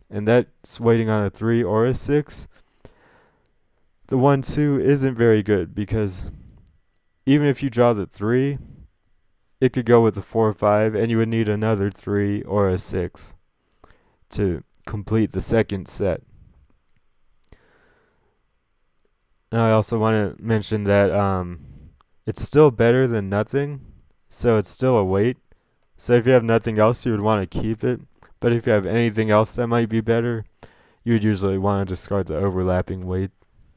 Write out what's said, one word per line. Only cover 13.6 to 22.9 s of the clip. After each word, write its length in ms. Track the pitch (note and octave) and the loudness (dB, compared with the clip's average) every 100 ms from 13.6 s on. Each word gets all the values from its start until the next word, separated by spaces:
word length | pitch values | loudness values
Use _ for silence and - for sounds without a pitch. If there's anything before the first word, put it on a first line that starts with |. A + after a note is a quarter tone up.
| _ _ - _ _ _ _ | _ _ -20 _ _ _ _
to 340 | - G2 E2 - _ - | -4 -2 -2 -8 _ -12
complete 460 | G#2 F#2 A2 G#2+ | -10 -2 0 0
the 100 | F#2+ | -4
second 460 | - A2+ A2+ G2 D#2+ | -2 0 0 -4 -10
set. 340 | - G2 E2 - - - _ _ _ _ _ _ _ _ _ _ - _ _ _ _ _ _ _ _ _ _ _ _ _ _ _ _ _ _ - | -6 -4 -4 -8 -20 -20 _ _ _ _ _ _ _ _ _ _ -20 _ _ _ _ _ _ _ _ _ _ _ _ _ _ _ _ _ _ -6
Now, 160 | A#2 A2+ | 0 2
I 40 | |
also 260 | A2 G#2 A2+ | 2 0 -2
wanna 380 | A2 A2 G2+ - | 0 0 -2 -4
mention 460 | G#2+ A2 G2+ G#2+ | -2 -2 -2 -4
that, 280 | G2+ G2+ G2 | 0 2 2
um, 480 | G2 G2+ F#2+ F2+ E2+ - - - _ _ _ - | 2 0 -2 -6 -12 -18 -20 -20 _ _ _ -10
it's 160 | - | -8
still 300 | - C#3+ D3+ | 0 4 4
better 360 | A2 A2+ | 4 2